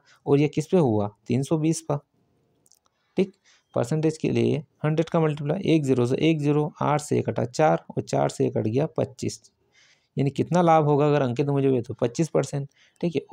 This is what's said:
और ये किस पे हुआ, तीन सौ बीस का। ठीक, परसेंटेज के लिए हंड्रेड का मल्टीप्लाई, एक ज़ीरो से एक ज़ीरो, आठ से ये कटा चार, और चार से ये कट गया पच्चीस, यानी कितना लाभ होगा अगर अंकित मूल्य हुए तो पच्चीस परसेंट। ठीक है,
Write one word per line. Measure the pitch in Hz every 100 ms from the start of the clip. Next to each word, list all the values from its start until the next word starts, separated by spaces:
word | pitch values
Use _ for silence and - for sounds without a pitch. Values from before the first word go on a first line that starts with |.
| - _ -
और | 143
ये | 147
किस | 156 151
पे | 190
हुआ, | 143 107 101 - -
तीन | 123
सौ | 139 160
बीस | 156 160
का। | - 147 - _ _ _ _ _ _ _ _ _ _ -
ठीक, | 196 - _ _ _
परसेंटेज | 123 120 156 156 156
के | -
लिए | 120 117 131 - _
हंड्रेड | 151 156 165
का | 170
मल्टीप्लाई, | 160 147 147 - -
एक | 160
ज़ीरो | 139 127 120
से | 135
एक | 156 160
ज़ीरो, | 143 147 147 -
आठ | 131 147
से | - 123
ये |
कटा | 117 - 117
चार, | - 156 165 -
और | -
चार | - 139 139
से | -
ये | 131
कट | 123 110
गया | 120 156 -
पच्चीस, | 127 - - - _ _ _ _ _ _ _ -
यानी | 139
कितना | - 127 170
लाभ | 170 160 147
होगा | 147 147
अगर | 147
अंकित | 131 120 143
मूल्य | 139 135
हुए | 127
तो | -
पच्चीस | 143 123 - 165
परसेंट। | 156 139 143 139 _ _ _
ठीक | 175 156
है, | -